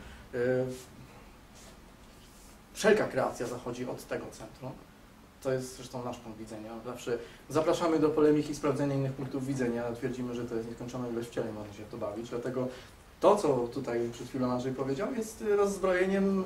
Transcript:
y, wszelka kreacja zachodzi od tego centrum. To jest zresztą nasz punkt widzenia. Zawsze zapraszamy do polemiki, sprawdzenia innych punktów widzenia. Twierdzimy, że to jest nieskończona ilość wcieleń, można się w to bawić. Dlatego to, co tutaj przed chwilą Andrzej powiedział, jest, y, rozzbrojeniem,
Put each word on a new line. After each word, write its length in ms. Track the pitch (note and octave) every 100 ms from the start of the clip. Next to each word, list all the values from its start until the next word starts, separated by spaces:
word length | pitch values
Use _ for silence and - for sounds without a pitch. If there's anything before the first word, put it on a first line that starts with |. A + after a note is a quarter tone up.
| - - -
y, 300 | B2+ B2 B2+ B2+ B2+ - - - - - - - - - - - - - - - - - - -
wszelka 340 | - G3+ A3+ -
kreacja 400 | C3 G#2+ - A#2+
zachodzi 400 | A#2+ B2 A#2+ B2
od 200 | - -
tego 200 | B2 -
centrum. 420 | - C3+ - - - - - - - - -
To 100 | C3+
jest 240 | C3 B2+ -
zresztą 280 | B2 B2+
nasz 140 | B2 A#2+
punkt 200 | A2+ G#2+
widzenia. 320 | A2 G#2+ A2 A2+
Zawsze 340 | A#2+ B2 - A#2 - - -
zapraszamy 480 | C#3+ D#3+ E3+ E3+ D#3+
do 100 | D3+
polemiki, 460 | D#3 D3+ D3+ D3
sprawdzenia 400 | D3 D3 C#3 C#3+
innych 180 | C3+ C3+
punktów 340 | - B2+ C#3 C3
widzenia. 460 | B2+ A#2+ A#2 A#2+
Twierdzimy, 420 | A#2 C3 A#2+ B2
że 100 | A#2+
to 100 | A#2+
jest 140 | A#2 A2+
nieskończona 400 | A#2 B2+ B2+ B2
ilość 200 | A#2 A#2+
wcieleń, 240 | - A2
można 200 | G#2+ G#2+
się 100 | G#2
w 40 | G2+
to 100 | A#2+
bawić. 320 | G#2 G#2 A#2
Dlatego 380 | A#2+ B2 B2 B2+ - - - - -
to, 160 | F3 G#3
co 220 | D#3 B2+
tutaj 520 | A#2+ C#3 B2 A#2 A#2+
przed 160 | - B2
chwilą 240 | C3 B2
Andrzej 200 | B2 C3
powiedział, 420 | C3 C3+ C#3 A3
jest, 280 | A#3+ G#3+ -
y, 140 | A3 G3+
rozzbrojeniem, 880 | G3+ F#3+ F#3 F3+ F#3+ G3 G3 F#3+